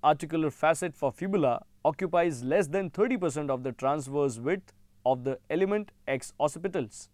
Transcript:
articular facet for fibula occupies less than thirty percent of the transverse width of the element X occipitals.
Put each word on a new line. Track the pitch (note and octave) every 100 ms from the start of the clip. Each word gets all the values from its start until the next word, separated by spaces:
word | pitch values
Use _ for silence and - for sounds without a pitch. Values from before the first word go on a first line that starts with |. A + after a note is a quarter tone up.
articular | D3 D3+ D#3 E3 D#3
facet | - D#3 D#3+ F3+
for | - C#3
fibula | - G3 F3 C3+ - - _
occupies | D#3 D3+ F#3 F3 E3+ C3
less | B2+ F3 D#3
than | F#3 F#3
thirty | - A#3 B3
percent | F3 C#3 D3
of | C3
the | C3
transverse | A#2 C3 D3+ C3 C#3+ C#3+ A2+
width | B2+ F#3+ - - - _ B2+
of | B2+
the | B2+ C3+ -
element | D#3+ F#3+ G#3 G#3 - -
X | C3+ - -
occipitals. | D3 E3 F#3 F3 A2+ - -